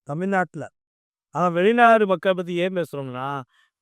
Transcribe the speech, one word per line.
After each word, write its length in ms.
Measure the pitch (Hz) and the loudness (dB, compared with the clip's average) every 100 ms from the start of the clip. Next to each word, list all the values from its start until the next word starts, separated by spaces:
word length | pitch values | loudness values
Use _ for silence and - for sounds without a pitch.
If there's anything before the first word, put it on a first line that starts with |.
| - | -12
தமிழ்நாட்டுல. 580 | 147 190 196 180 156 110 - _ _ _ _ _ 143 | -8 -2 -2 -2 -6 -14 -16 _ _ _ _ _ -2
ஆனா 120 | 180 | 0
வெளிநாடு 540 | 170 190 240 233 226 208 | 2 2 6 6 6 4
மக்கள் 300 | 180 196 185 | 0 0 -2
பத்தி 160 | 175 175 | -4 -4
ஏன் 200 | 180 185 | -2 -4
பேசுறோம்னா, 520 | 160 143 135 123 139 139 123 _ _ _ | -6 -8 -10 -8 -8 -8 -12 _ _ _